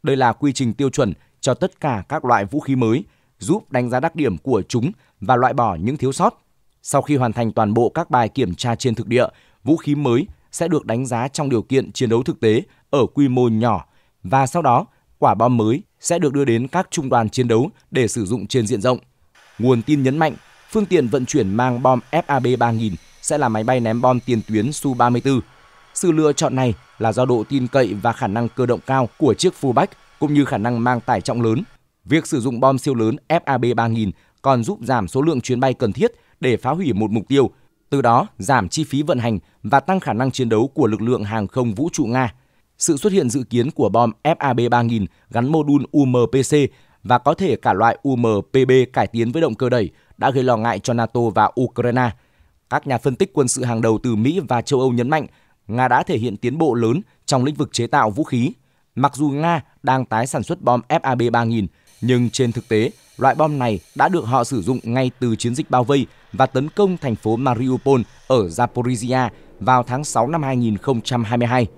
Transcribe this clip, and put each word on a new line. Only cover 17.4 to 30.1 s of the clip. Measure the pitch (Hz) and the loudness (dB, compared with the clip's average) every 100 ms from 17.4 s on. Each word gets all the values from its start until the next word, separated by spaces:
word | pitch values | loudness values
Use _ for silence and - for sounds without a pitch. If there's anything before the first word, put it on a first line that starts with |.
| 120 | 0
đấu | 113 135 - _ | 2 0 -6 _
để | 127 113 | 0 0
sử | - 95 | 0 -4
dụng | 113 101 | -4 -2
trên | 131 104 | -2 -2
diện | 117 | 0
rộng. | 104 127 _ _ _ _ _ - | 0 -2 _ _ _ _ _ -2
Nguồn | 117 123 | 2 2
tin | 113 147 | 2 0
nhấn | 131 143 | 2 0
mạnh, | 160 - _ _ _ | -2 -2 _ _ _
phương | 220 202 | -4 2
tiện | 180 123 | 2 2
vận | 135 123 | 0 0
chuyển | 156 98 | 0 0
mang | 101 127 120 | 0 -2 0
bom | 127 127 - | 2 0 0
F | 156 - | -4 -2
A | 139 | -2
B | 123 123 | 0 0
ba | 120 | 0
nghìn | 113 113 82 _ _ | 0 -4 -6 _ _
sẽ | - 151 | -4 -2
là | 131 | 0
máy | 110 | 0
bay | 113 131 | 0 0
ném | 113 117 | 0 2
bom | 127 127 | 2 2
tiền | 123 117 - | 0 -4 0
tuyến | 110 117 | -2 -2
Su | 151 143 | -4 -6
ba | 123 120 | -2 0
mươi | 123 | 0
tư. | 131 135 - - _ _ _ | 0 -2 -4 -20 _ _ _
Sự | - 185 | -4 0
lựa | 156 156 | 2 2
chọn | 143 151 127 | 2 -2 0
này | 127 - _ _ | -2 -2 _ _
là | 113 | -4
do | 107 | 0
độ | 127 120 107 | 0 0 0
tin | 139 123 | -4 -2
cậy | 139 120 | 0 0
và | 104 117 | 0 -4
khả | 113 117 | -2 -4
năng | 107 117 | -2 -4
cơ | - 120 | -2 -2
động | 113 - | -2 0
cao | 135 123 _ | -2 -2 _
của | 147 | 2
chiếc | 104 185 - | 2 0 0
Fullback | 139 120 190 - _ | 0 2 0 -4 _